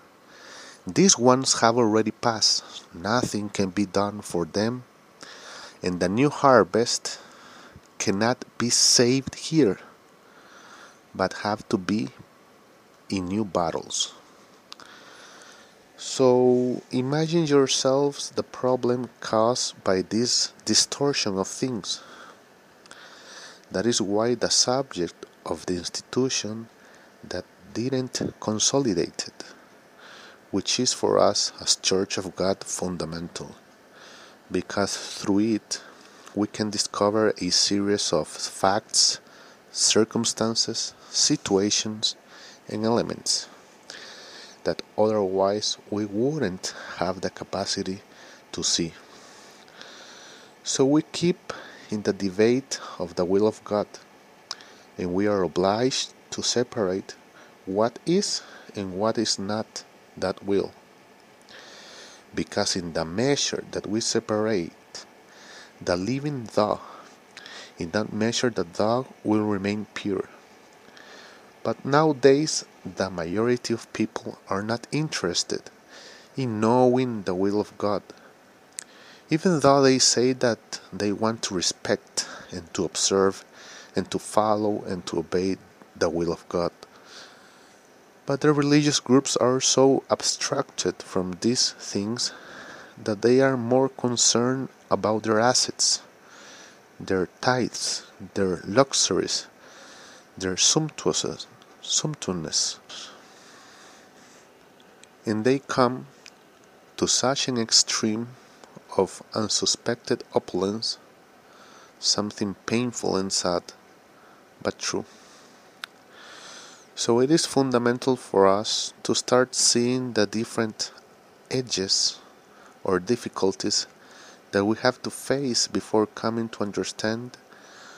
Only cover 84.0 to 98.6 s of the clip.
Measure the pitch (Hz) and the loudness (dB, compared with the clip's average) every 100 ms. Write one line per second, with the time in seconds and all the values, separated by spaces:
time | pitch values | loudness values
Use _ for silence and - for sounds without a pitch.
84 | 90 92 - - 107 107 107 104 - 92 | -4 -6 0 2 4 2 2 -2 -4 -8
85 | - 85 80 90 95 92 - - - - | -4 -4 -2 0 0 -2 -8 -20 -20 -2
86 | 90 82 82 80 - 90 87 - - - | -2 0 -2 -4 -4 -2 -2 -6 -20 -20
87 | - - - - - - - - _ - | -20 -20 -20 -20 -20 -20 -20 -20 _ -20
88 | - - - 139 151 147 143 147 147 139 | -20 -14 -6 2 4 4 4 4 4 0
89 | - 127 139 - 120 131 - - 135 131 | 4 4 4 2 2 2 2 4 6 4
90 | - 107 - - - 135 - - 92 - | 0 -2 0 -4 -4 -4 -4 -4 -4 -4
91 | - 95 92 90 117 127 - - - 104 | -6 -4 -4 -2 -2 0 -2 -4 -8 -6
92 | 101 120 - - - - - - - - | -6 -6 -6 -8 -18 -18 -18 -18 -20 -10
93 | - 101 113 127 135 131 117 127 135 - | -6 2 4 6 4 2 2 2 2 0
94 | 123 120 - 117 123 131 127 - - 101 | -4 2 2 2 2 -2 -6 -12 -4 -2
95 | 95 110 107 107 120 127 - - - - | 0 0 0 2 4 2 -2 -2 -2 -2
96 | - - - - - - - - - - | -6 -20 -20 -20 -20 -20 -20 -20 -20 -16
97 | 92 95 85 - - 127 107 - - - | -4 -2 -2 -2 -2 0 -2 -4 -6 -6
98 | - - 95 - 95 87 | -10 -20 -10 -2 0 -2